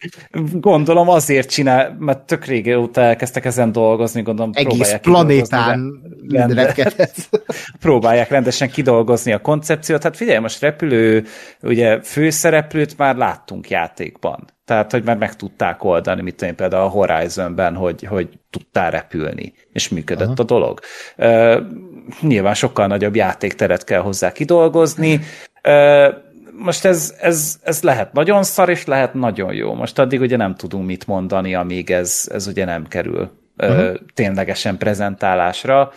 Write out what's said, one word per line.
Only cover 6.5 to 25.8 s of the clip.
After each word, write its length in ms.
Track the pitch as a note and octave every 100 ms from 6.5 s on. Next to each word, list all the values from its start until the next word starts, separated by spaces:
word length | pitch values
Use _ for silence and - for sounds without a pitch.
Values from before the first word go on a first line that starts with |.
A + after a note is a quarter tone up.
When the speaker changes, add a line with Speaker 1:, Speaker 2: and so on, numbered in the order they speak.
| B2
Speaker 2:
repkedett. 680 | C3 C#3+ C#3 - - - - - -
Speaker 1:
<laughs> 260 | - - -
próbálják 500 | E3 C3 A2+ A#2+ A#2
rendesen 400 | C#3 B2 B2 C3
kidolgozni 600 | - C3+ A#2 A2+ A#2+ -
a 60 | G#2
koncepciót. 600 | - D3+ D3+ D#3 - D3+
Hát 120 | E3 -
figyelj, 220 | A#3 B2
most 220 | A2+ -
repülő, 640 | D3 D3+ D#3+ A#2+ A2+ A2 A2 - - -
ugye 400 | A#2 A#2 A#2 A2
főszereplőt 960 | - - D#3 D3+ E3+ D#3 D3+ D#3+ D3 D3+
már 180 | C#3+ B2+
láttunk 540 | A#2 - - F#2+ -
játékban. 760 | F#2 E2 - E2 - F2 C#2 - _ -
Tehát, 260 | A2+ G#2+
hogy 120 | B2
már 140 | A2 A2+
meg 180 | G#2 -
tudták 480 | G2+ - F#2+ E2
oldani, 380 | G#2 F2 F#2 F#2
mit 120 | F2+ -
tudom 140 | F#2
én, 60 | E2
például 280 | F#2 F#2
a 40 | G2
Horizonben, 880 | G2+ F#2 D#2+ E2+ F2+ F2+ F2 F2+ E2+
hogy, 280 | F#2 E2
hogy 260 | - G2+ F2+ - _
tudtál 420 | - - - F2
repülni, 600 | D#2+ - E2+ D2+ - - - _
és 160 | - -
működött 380 | E2+ D#2 F2 F#2+
Speaker 2:
Aha. 140 | C3
Speaker 1:
a 20 |
dolog. 360 | A#2 A#2+ D#2 - - - - -
Ö, 460 | A#2 A2+ A#2 G#2+ F#2+ D#2+ - - - -
nyilván 320 | D#3+ A2+ G2
sokkal 340 | G#2+ C3 - G2+
nagyobb 280 | G2+ G#2 G#2
játékteret 680 | F#2+ F#2 G#2 - G2+ F2+
kell 160 | - F#2+
hozzá 300 | F#2+ F#2+ F#2
kidolgozni. 880 | - D#3 E3+ D#3+ D#3+ D#3+ D#3+ D#3+ D3+ D#3 - - _
Ö, 480 | - D3